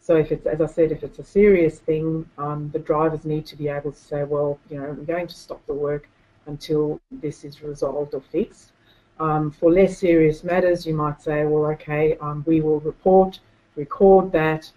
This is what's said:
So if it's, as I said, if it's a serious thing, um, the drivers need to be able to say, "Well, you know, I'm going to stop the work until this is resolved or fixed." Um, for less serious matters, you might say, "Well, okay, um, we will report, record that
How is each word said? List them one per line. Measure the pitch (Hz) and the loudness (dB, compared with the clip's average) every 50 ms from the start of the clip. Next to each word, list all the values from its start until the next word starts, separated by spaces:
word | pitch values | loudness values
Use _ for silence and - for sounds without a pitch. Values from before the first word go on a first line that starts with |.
So | _ - 170 | _ 2 2
if | 160 151 - 156 | 2 2 0 -2
it's, | 147 - | -4 -4
as | - - 156 | -6 -2 -2
I | 165 | -2
said, | 147 - - 165 156 156 | -4 0 0 0 0 0
if | 151 - | -4 -10
it's | 135 - - | -14 -14 -16
a | 143 | -20
serious | - _ 196 208 208 202 180 165 160 160 - | -4 _ 4 6 6 6 6 4 2 0 -2
thing, | _ - 160 156 156 160 160 160 160 - _ - | _ -4 -4 -2 -2 -2 -4 -4 -6 -10 _ -10
um, | 143 147 147 147 151 147 147 | -8 -6 -6 -6 -8 -8 -8
the | 160 | -8
drivers | 156 - 160 151 156 160 156 151 - | -4 -2 0 0 0 0 -2 -2 -6
need | 156 151 151 151 | -4 -4 -4 -6
to | - - | -8 -14
be | 147 147 147 | -8 -6 -6
able | 143 143 143 147 139 | -6 -4 -6 -8 -10
to | _ | _
say, | _ _ 151 143 143 | _ _ -6 -6 -4
"Well, | 139 147 147 147 147 143 - _ _ | -4 -2 -2 -2 -2 -4 -6 _ _
you | 151 143 | -12 -10
know, | 139 | -10
I'm | 143 147 135 147 | -10 -10 -12 -8
going | 147 165 175 175 | -6 -6 -6 -6
to | 170 175 | -8 -12
stop | - - _ - - _ | -18 -18 _ -18 -18 _
the | - 147 | -8 -6
work | 139 147 143 147 147 - _ _ _ _ _ _ _ _ | -4 -4 -4 -4 -6 -8 _ _ _ _ _ _ _ _
until | - 147 147 - - 160 151 151 151 147 - _ _ | -14 -14 -14 -8 -4 -2 -2 0 -2 -4 -8 _ _
this | - 131 - 151 143 - - | -20 -10 -10 -10 -10 -10 -16
is | 147 143 - - | -20 -20 -16 -14
resolved | 147 143 143 - 139 135 147 147 143 - | -14 -8 -6 -6 -6 -4 -6 -8 -6 -8
or | 135 | -12
fixed." | - _ - 160 214 - - _ _ _ _ _ _ _ _ _ _ _ _ _ | -12 _ -4 -4 -4 -4 -8 _ _ _ _ _ _ _ _ _ _ _ _ _
Um, | 160 160 156 156 151 151 | -4 -2 -2 -2 -2 -4
for | 147 _ - 165 165 | -6 _ 2 4 6
less | 185 196 190 190 - | 6 4 4 2 -2
serious | - 180 170 165 160 156 151 - - | 0 2 4 6 4 4 2 0 -4
matters, | 175 175 180 175 180 175 175 175 | -2 -2 0 2 2 0 0 -2
you | 165 156 | -4 -4
might | 151 151 151 147 - | -2 -2 -4 -4 -6
say, | _ 160 151 151 151 | _ -4 -2 -2 0
"Well, | 151 151 151 151 151 156 | 0 0 0 0 0 -2
okay, | 151 - - 151 147 156 156 156 156 | -6 -6 -6 -2 0 0 0 0 -2
um, | 151 147 147 147 147 | -4 -8 -8 -6 -2
we | - 165 160 | 0 0 2
will | 156 156 156 151 | 2 0 -2 -2
report, | 151 156 - _ _ 202 185 190 190 190 190 - _ _ _ _ _ _ _ | -2 -6 -8 _ _ 4 6 6 4 4 0 -12 _ _ _ _ _ _ _
record | - 147 - - - 208 196 196 190 185 190 180 | -12 -10 -10 -2 4 6 8 8 8 6 4 0
that | 160 156 156 160 160 - - _ | 0 2 2 0 -2 -6 -12 _